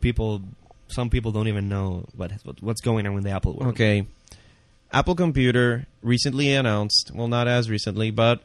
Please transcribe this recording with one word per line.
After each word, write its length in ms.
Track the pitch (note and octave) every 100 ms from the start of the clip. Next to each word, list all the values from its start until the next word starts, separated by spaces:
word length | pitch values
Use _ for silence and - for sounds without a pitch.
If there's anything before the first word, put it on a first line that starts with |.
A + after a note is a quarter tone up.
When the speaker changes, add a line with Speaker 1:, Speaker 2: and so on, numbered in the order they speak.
Speaker 1:
people 420 | B2 A2+ A2 G#2 F#2+ - - - -
some 220 | - A#2+
people 220 | B2+ A2+
don't 160 | G#2+ A2
even 200 | G#2 G2+
know 380 | G2 F#2+ F2+ - -
what, 160 | F2+ G#2
what, 180 | - -
what's 180 | A2 A2
going 260 | A#2+ A2+ G2+
on 80 | G2+
in 60 |
the 80 | G2
Apple 240 | F#2+ -
world. 180 | - C3
Speaker 2:
Okay. 320 | A2+ A2 G#2 G2 - - - - _ _ _ -
Apple 240 | - E3+ F3
Computer 680 | F3 C3+ B2+ B2 A#2+ A#2+ C3+ _
recently 540 | A2+ A#2+ C#3+ C3 C#3+
announced, 560 | C#3 B2 G#2 G#2 - -
well, 140 | G2 A#2
not 220 | A#2+ A#2+
as 200 | B2 A2+
recently, 440 | G#2+ - G2 A2
but, 280 | G#2+ A2+ A#2+